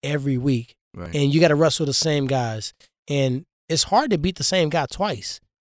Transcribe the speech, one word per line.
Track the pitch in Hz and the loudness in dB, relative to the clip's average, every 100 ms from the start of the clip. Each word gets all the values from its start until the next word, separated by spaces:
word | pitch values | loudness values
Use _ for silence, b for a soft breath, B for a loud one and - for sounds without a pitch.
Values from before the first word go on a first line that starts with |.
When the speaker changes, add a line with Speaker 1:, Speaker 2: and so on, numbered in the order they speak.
Speaker 1:
every | 143 147 139 127 | -4 -2 -2 -2
week. | 139 120 117 _ _ | 0 -2 -4 _ _
Speaker 2:
Right. | - 87 | -14 -6
Speaker 1:
And | 147 143 | 0 2
you | 156 | 4
gotta | 165 | 4
wrestle | 147 160 - | 4 2 2
the | 143 | -2
same | 127 160 147 135 | -2 0 0 0
guys. | 131 117 110 - _ b _ - | -2 -2 -6 -10 _ b _ -4
And | 143 131 127 - _ - | 0 0 -2 -6 _ -4
it's | 160 | -2
hard | - 214 294 | 2 2 2
to | 170 | 0
beat | 180 175 | 0 -2
the | |
same | - 190 156 | -2 0 2
guy | 160 135 | 0 -2
twice. | - 202 117 - - _ _ | -4 -4 -4 -10 -14 _ _